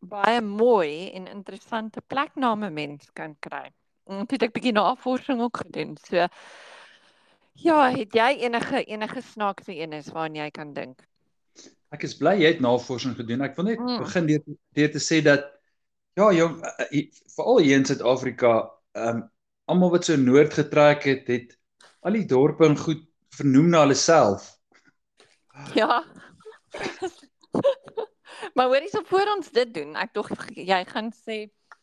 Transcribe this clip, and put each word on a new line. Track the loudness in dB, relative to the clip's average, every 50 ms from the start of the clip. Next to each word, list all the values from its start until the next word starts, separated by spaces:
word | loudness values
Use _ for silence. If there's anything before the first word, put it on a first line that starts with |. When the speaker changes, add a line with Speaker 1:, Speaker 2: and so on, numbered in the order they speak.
Speaker 1:
baie | -20 -14 -6 -2 0 0 0 0
mooi | -2 -4 -2 2 4 4 4 4 2 0 -4 -8 -10 -12 -14
en | -14 -16
interessante | -14 -16 -16 -16 -16 -18 -18 -12 _ -10 -8 -8 -10 -12 -16
plekname | -14 -8 -6 -4 -4 -4 _ -2 0 0 0 -2 -4 -6
mens | -6 -8 -8 -10 -12 -16 -20 _ _
kan | -14 -14 -14 -14 -16
kry. | -14 -12 -12 -12 -14 -16 -20 _ _ _ _ _ _ -12
En | -10 -10 -6
toe | -6 -4 -2
het | -2
ek | -4 -4
bietjie | -4 -4 0 2
navorsing | 2 2 2 0 -2 -2 -4 -4 -2 -2 -4 -2 -2
ook | -2 -4 -6
gedoen. | -8 -12 -10 -8 -8 -8 -8 -10
So, | -14 _ -2 0 0 0 0 -2 -8 -20 -20 -20 -20 -20 -20 -20 -20 -20 -20 _ _ _ _ _ _ _ _ _ _ _ _ _ -4
ja, | 0 2 4 4 4 4
het | 2 -2 -4 -2 0
jy | 2 2 2 2 0 -2
enige, | -4 -4 -4 -4 -4 -4 -4 -4
enige | -6 -8 -10 -10 -10 -10 -12 -14
snaakse | -14 -8 -4 -4 -4 -4 -6 -12 -14 -12
een | -10 -10 -10 -10
is | -12 -12 -10 -8
waaraan | -8 -6 -6 -6
jy | -8 -10 -10
kan | -12 -14 -16 -14 -12
dink? | -12 -12 -12 -16 _ _ _ _ _ _ _ _ _ _ _ _ -20 -20 -20 _ _ _ _
Speaker 2:
Ek | -14 -12 -12
is | -12 -6
bly | -2 0 2 4 4
jy | 4 4 2
het | 2
navorsing | 2 2 2 0 0 -4 -8 -6 -6 -6 -8
gedoen. | -8 -8 -6 -6 -4 -4
Ek | -6 -6
wil | -4 -4
net | -4 -4 -4
Speaker 1:
Mm. | -6 -6 -6 -6
Speaker 2:
begin | -6 -4 -2 -2 0
deur, | 0 0 0 -2 -6 -14 -20 _ _ _
deur | 0 0 0 0
te | -4
sê | -2 0 0 4 4
dat, | 4 4 4 2 -6 -16 _ _ _ _ _ _ _ _ _ _ _ _
ja, | 2 4 4 6
jong, | 4 2 2 0 -6 -12
eh, | -12 -8 -8 -8 -4 -4 -4
eh, | -4 -4 _ _ _ _ _
veral | -4 0 2 4 4
hier | 6 6 6 4
in | 4
Suid-Afrika, | 2 -2 0 0 0 0 0 -2 -6 -2 2 2 4 4 4 0 -4 -10 _ _ _ -10
ehm, | -6 -4 -4 -4 -4 -8 -12 _ _ _ _ _ _ _
almal | -2 2 2 4 4
wat | 2 2 2
so | 2 2
noord | 2 4 6 6 6 6 6 2
getrek | -2 -2 0 2 4 6 6 4 4 0
het, | -2 -2 -2 -2 -4
het | -4 -4 -6 -10 _ _ _ _ _ _ _ _ _ _ -6
al | -4 -2
die | -2 -2
dorpe | 2 2 4 4 4 4 4 4
en | 4 4
goed | 2 0 -4 -6 -6 -8 _ _ _ _ _
vernoem | -10 -2 0 4 6 6 6 6
na | 6 6
hulle | 6 6 4
self. | 4 4 4 6 6 6 4 2 -2 -6 -14 _ _ _ _ _ _ _ _ _ _ _ _ _ _ _ _ _ _ _ _ _ -20 -16 -4 0
Speaker 1:
Ja. | 0 2 2 0 -2 -2 -6 -12 -20 -20 -20 _ _ _ -20 -20 _ _ _ -12
<laughs> | -10 -10 -10 -8 -10 -10 -12 -12 -14 -20 _ _ _ _ _ -6 -2 0 0 -2 -2 _ -14 -12 -12 -12 -12 _ _ _ -20 -16 -14 -14 -4 -2
Maar | 0 2
hoor | 2 2 0
hierso, | 0 -2 -6 -8 -4
voor | -2 0 0 0 0 -2
ons | -6 -8 -10
dit | -10 -10 -10 -8 -10
doen, | -10 -12 -10 -8
ek | -8 -8 -6 -6
dog | -8 -8 -8 -10 -12 -12 -14 -16
jy | -12 -4 -2 -2 -2 -2 -6
gaan | -8 -8 -8 -8 -12
sê, | _ _ -12 -12 -12 -12 -14 _ _ _ _ -20 _